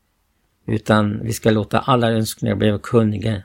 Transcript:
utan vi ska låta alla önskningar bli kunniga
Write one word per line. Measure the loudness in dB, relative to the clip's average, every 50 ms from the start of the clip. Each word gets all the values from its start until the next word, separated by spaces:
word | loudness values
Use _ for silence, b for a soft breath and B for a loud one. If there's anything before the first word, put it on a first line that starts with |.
| _ _ _ _ _ _ _ _ _ _ _ _ -6
utan | -4 -4 -2 0 2 2 2 2 0 -2 -4 -6
vi | -6 -6
ska | -2 0 2
låta | 2 2 0 0 -2 -2
alla | 0 2 0 2 2 2
önskningar | 0 0 -2 -4 -6 -6 -4 -2 -2
bli | 0 0 0 0 -2 -4
kunniga | 0 2 2 2 2 0 -2 -4 -4 -4 -4